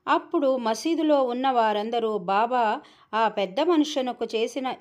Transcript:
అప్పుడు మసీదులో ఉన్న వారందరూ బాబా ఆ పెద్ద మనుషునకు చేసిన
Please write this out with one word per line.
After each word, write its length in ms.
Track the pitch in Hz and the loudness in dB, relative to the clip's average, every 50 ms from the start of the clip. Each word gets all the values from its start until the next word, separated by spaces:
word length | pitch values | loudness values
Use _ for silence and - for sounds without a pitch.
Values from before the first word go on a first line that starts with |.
| _ | _
అప్పుడు 500 | - 294 339 - - - 330 277 262 262 | 0 0 0 0 -2 -2 0 2 2 0
మసీదులో 680 | 254 233 220 220 220 - 320 330 302 320 302 294 277 262 | 0 0 -2 -2 -2 -2 -2 0 0 2 4 4 4 2
ఉన్న 280 | 240 240 247 262 269 | 0 -2 0 0 2
వారందరూ 640 | 254 233 220 220 208 208 208 226 240 233 220 220 214 | 2 2 2 2 2 0 -2 -2 -2 -2 -2 -2 -2
బాబా 640 | 202 175 185 196 208 226 233 254 247 233 214 226 294 - - - _ _ _ 208 | -2 -2 0 0 2 2 2 2 0 0 0 0 -2 -6 -12 -20 _ _ _ -2
ఆ 140 | 220 226 | 0 0
పెద్ద 340 | 214 - 214 196 185 185 254 | 0 0 -2 -2 -2 -2 0
మనుషునకు 640 | 311 349 339 311 285 - - 277 254 247 233 - 233 | 0 2 4 2 2 0 -2 -2 -4 -4 -4 -6 -6
చేసిన 480 | 226 - 220 226 247 - 285 262 254 202 - | -4 -2 -2 -2 -2 -4 -4 -6 -6 -6 -6